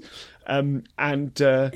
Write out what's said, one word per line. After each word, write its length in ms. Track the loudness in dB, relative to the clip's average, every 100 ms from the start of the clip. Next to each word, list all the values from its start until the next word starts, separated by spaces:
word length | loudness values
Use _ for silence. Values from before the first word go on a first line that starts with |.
| -16 -18 -20 -16 -4
Um, 360 | -2 0 -4 -6 -4
and, 420 | -2 -2 -4 2
uh, 300 | 4 4 0